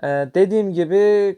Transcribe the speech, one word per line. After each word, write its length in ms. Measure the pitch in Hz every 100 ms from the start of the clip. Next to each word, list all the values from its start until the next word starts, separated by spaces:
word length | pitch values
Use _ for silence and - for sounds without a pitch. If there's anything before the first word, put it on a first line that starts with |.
Ee, 20 | 143 143 139
dediğim 380 | 180 190 214 202
gibi 640 | 170 160 196 208 208 202